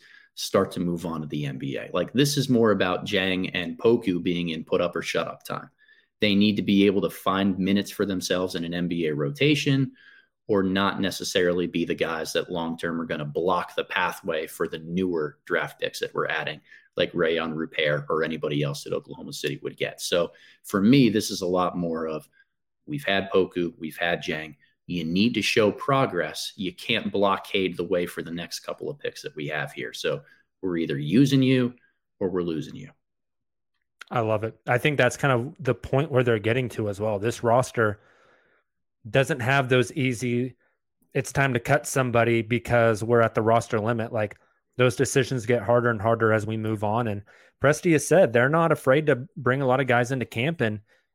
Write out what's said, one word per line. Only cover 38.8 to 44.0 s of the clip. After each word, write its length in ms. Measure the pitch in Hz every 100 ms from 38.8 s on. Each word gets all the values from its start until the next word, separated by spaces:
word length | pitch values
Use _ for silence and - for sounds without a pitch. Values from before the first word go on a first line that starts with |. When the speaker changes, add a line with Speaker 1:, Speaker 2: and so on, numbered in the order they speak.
| _ _ 110
Speaker 2:
doesn't 300 | 135 135 143
have 300 | 117 139 127
those 240 | 127 120
easy, 640 | - 127 110 123 120 127 - _ _ _ _ _
"It's 180 | 143 -
time 220 | 143 135
to 60 | 120
cut 280 | - 147 -
somebody 540 | 139 123 117 117 117
because 640 | 110 120 - 120 113 107
we're 180 | 110 120
at 120 | 113
the 80 | 117
roster 380 | 110 113 - 110
limit." 320 | 110 120